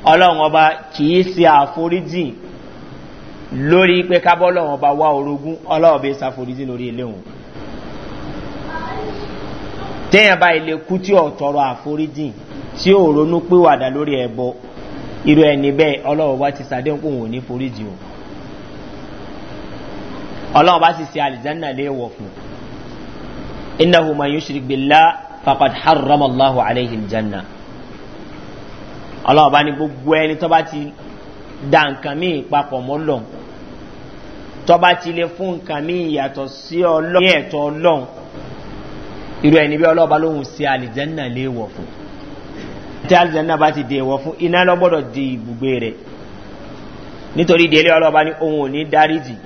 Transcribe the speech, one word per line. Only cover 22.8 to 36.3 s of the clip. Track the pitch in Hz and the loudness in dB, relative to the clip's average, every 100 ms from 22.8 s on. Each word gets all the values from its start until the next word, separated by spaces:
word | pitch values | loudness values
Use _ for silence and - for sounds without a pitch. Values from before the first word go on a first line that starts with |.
| - - - - - - - - - - | -14 -14 -14 -14 -14 -12 -12 -12 -12 2
"Innahu | 165 170 156 | 4 6 4
man | 147 143 | 0 -2
yushrik | 151 151 143 | -2 -4 -8
billah | 127 135 139 151 160 - - - - | -4 -2 6 6 6 2 -12 -4 -2
faqad | 135 139 | 2 2
harrama | - 156 156 135 147 135 | 2 2 2 4 2 2
Allahu | 127 135 127 | 2 2 2
alayhi | 107 123 123 113 | 0 0 -2 -6
al-janna." | 101 110 107 98 98 - - - - - - - - - - - - - - - - - - | -4 -4 -4 -6 -10 -16 -16 -16 -16 -16 -16 -16 -16 -16 -16 -16 -16 -16 -16 -16 -14 -6 4
Ọlọ́run | 147 147 | 6 8
bá | 143 | 6
ní | 151 | 2
gbogbo | 143 151 131 135 156 | -2 -6 -4 0 2
ẹni | 156 156 | 2 -2
tó | 165 | 2
bá | 165 | 2
ti | 160 147 147 147 - - - - - - 139 | 2 -8 -10 -12 -18 -18 -18 -18 -18 -12 2
da | 156 147 | 2 2
nǹkan | 135 151 143 | -2 -8 -4
míì | 180 151 127 | -2 -2 0
papọ̀ | 143 139 131 | -2 0 -6
mọ́ | 127 147 | -4 -4
Ọlọ́run, | 156 127 107 101 - - - - - - - - - - - - - | -2 -2 -4 -16 -16 -18 -18 -16 -16 -16 -16 -16 -16 -16 -16 -8 2
tó | 170 | 6
bá | 180 175 | 6 4
ti | 165 | 0
lè | 170 170 170 | -4 -4 -4
fún | 190 170 | -6 -6
nǹkan | - 151 156 | -6 -6 -4
míì | 180 165 147 | -4 -2 -2
yàtọ̀ | 135 | -4